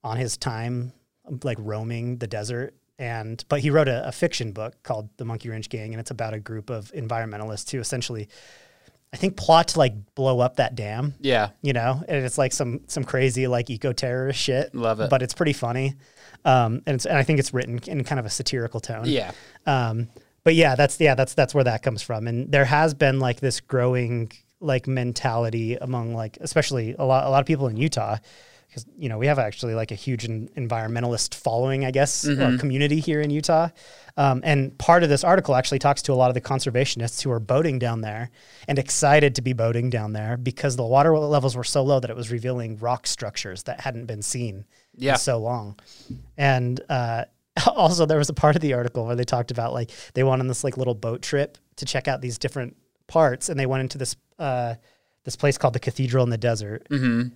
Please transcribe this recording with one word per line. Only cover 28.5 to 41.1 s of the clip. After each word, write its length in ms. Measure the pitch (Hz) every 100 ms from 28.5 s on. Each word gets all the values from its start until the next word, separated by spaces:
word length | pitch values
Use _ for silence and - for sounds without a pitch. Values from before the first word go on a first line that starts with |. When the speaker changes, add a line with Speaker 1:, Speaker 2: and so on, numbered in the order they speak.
| _ _
Speaker 1:
'cause, 140 | - 113 -
you 120 | 143
know, 100 | 110
we 80 | 131
have 140 | 143
actually, 340 | 110 - 120
like, 160 | 113 110
a 60 | 104
huge 280 | - 120
en-, 240 | 113 110 113 -
environmentalist 760 | 120 113 110 117 120 117 -
following, 500 | - - 117 131 135
I 60 | 131
guess, 340 | 131 139 -
or 120 | 147 139
Speaker 2:
Mm-hmm. 200 | 135 127
Speaker 1:
community 420 | 139 131 147 151
here 200 | 151 151
in 80 | 151
Utah. 400 | 147 147 160 165 _ - - - -
Um, 260 | 139 131
and 320 | 160 143 135 -
part 240 | - 170
of 60 | 165
this 160 | 143
article 320 | 175 190 185 127
actually 240 | 127 139
talks 220 | 143 143
to 100 | -
a 20 |
lot 140 | 131 127
of 40 |
the 60 | 123
conservationists 800 | - 135 - 120 135 - 117 -
who 100 | 139
are 80 | 117
boating 380 | 104 131 160 131
down 200 | 120 113
there 300 | 110 107 120 _ - - -
and 100 | 135
excited 560 | 131 - 147 151 147
to 80 | 123
be 100 | 127
boating 360 | 123 113 117 123
down 220 | 117 107
there 240 | 107 107 123
because 400 | 123 131 143 123
the 80 |
water 340 | 117 131 151